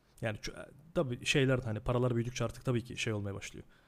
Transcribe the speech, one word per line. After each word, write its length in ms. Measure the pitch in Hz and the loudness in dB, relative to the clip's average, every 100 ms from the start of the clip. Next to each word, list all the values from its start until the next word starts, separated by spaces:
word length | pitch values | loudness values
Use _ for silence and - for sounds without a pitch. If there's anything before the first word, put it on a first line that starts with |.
| _ - | _ -6
Yani 160 | 113 104 | -6 -4
ço-, 320 | - - - - - 180 | -8 -10 -16 -18 -4 -2
tabii 300 | 135 120 123 | 0 -2 2
şeyler 340 | 147 131 127 | 4 6 4
hani 200 | 113 107 | 0 -2
paralar 360 | - 120 123 117 | 2 4 4 2
büyüdükçe 300 | 117 - 117 | 0 -2 -4
artık 200 | - 131 | -2 0
tabii 180 | 120 | 0
ki 140 | 120 - | -2 -4
şey 160 | 113 | -2
olmaya 200 | 107 101 98 | -2 -4 -6
başlıyor. 300 | - - - - | -10 -14 -18 -20